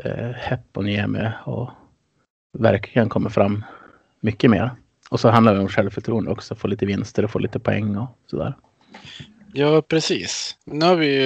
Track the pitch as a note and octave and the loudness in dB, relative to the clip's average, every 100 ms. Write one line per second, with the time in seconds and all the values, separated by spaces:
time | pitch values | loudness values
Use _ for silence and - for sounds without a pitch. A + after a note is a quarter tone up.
0 | - - A#2 A#2+ - B2+ - - G2+ G2+ | -8 -6 -8 -8 -6 -6 -6 -6 -2 -2
1 | G#2 G#2 G#2+ A2 - A2+ B2 - _ _ | -2 -2 -4 -6 -8 -8 -8 -12 _ _
2 | _ _ _ _ _ - A2 G#2 - B2+ | _ _ _ _ _ 0 2 2 0 0
3 | G#2+ - G2 - G2+ G#2 - - - _ | 2 0 -2 2 2 0 -6 -18 -20 _
4 | _ _ A2 G#2+ C#3 G2 A#2 B2 _ _ | _ _ -4 2 4 4 0 -6 _ _
5 | - - A#2+ A2+ A2+ G2 G2 - G2 - | -6 2 4 6 6 4 0 -2 -2 -4
6 | - A2+ F#2+ G2+ - A2+ G2+ G2+ G2+ G2 | -4 -4 -2 -6 -8 -8 -6 -2 -2 -2
7 | G#2 - G#2+ - G2+ - - G2+ G#2+ G2+ | -4 -2 -2 -2 -4 -4 -2 -2 -2 -4
8 | C3 - - - - C3 _ _ _ - | -6 -10 -10 -6 -6 -8 _ _ _ -20
9 | - - - _ - C3+ D3 D#3 - D#3+ | -20 -20 -20 _ -12 0 4 4 4 0
10 | - E3 F2 - - - - D3 E3 F3+ | 0 -4 -4 -8 -10 -12 -10 0 2 4
11 | D3+ C#3 | 2 2